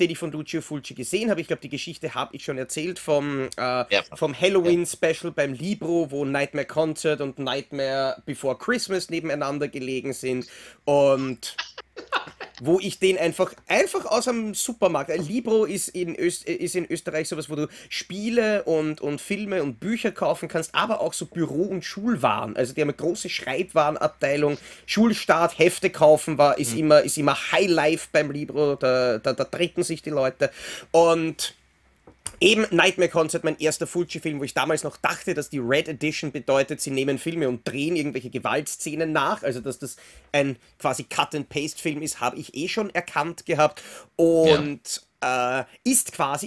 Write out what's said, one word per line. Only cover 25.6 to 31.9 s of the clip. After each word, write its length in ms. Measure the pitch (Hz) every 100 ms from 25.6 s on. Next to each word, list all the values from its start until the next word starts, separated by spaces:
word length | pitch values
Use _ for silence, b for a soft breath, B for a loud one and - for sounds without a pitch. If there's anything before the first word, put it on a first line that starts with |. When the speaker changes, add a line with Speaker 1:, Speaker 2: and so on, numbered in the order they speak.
| 170 - 196
Speaker 1:
kaufen 480 | - 151 151 - 143
war, 180 | 147 -
ist 160 | 120
Speaker 2:
Mhm. 60 | 117
Speaker 1:
immer, 220 | 156 151
ist 180 | - 156
immer 180 | 143 139 -
Highlife 560 | 165 190 160 156 160 -
beim 200 | 156 147
Libro, 440 | 147 147 135 147 139
da, 440 | 131 127 127 110
da, 140 | 139
da 100 | 123
treten 400 | 131 - 175 -
sich 180 | 170 160
die 80 | -
Leute. 400 | 143 131 - 131 B B B B
Und... 600 | 165 170 165 160 156 - - _ _ _